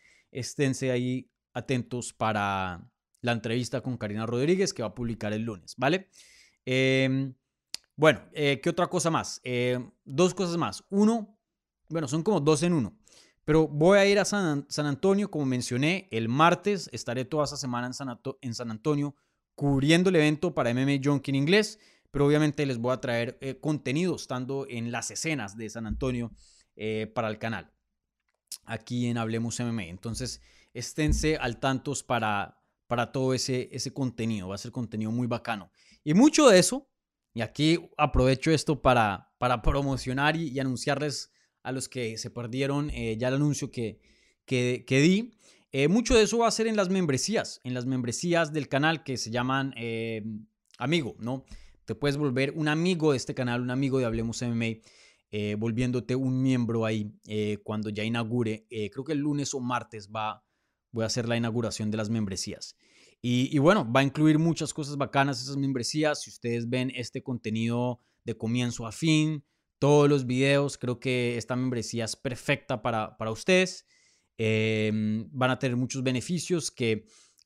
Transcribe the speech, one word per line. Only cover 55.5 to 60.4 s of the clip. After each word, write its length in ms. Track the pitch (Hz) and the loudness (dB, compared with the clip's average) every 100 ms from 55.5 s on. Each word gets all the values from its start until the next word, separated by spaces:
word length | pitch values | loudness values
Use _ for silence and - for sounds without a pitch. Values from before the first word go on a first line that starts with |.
| 107 | -2
volviéndote 600 | 117 113 127 123 - 127 | -2 0 0 -2 -2 -2
un 260 | 131 131 | 0 0
miembro 440 | 131 127 117 117 110 | 2 2 2 0 0
ahí, 260 | 110 104 - - | -2 -4 -10 -6
eh, 300 | 107 107 104 | -2 -2 -4
cuando 260 | - 107 107 | -4 -6 -4
ya 160 | 104 110 | -4 -2
inaugure. 600 | 117 113 123 110 107 - | -2 -2 0 -2 -4 -8
Eh, 200 | 110 104 | -6 -6
creo 140 | 135 | -6
que 80 | 135 | -6
el 80 | 143 | -2
lunes 340 | 151 143 135 | -2 -2 -4
o 60 | 139 | -4
martes 500 | 123 123 113 110 98 | -4 -4 -6 -16 -10
va, 360 | 110 107 - | -6 -6 -8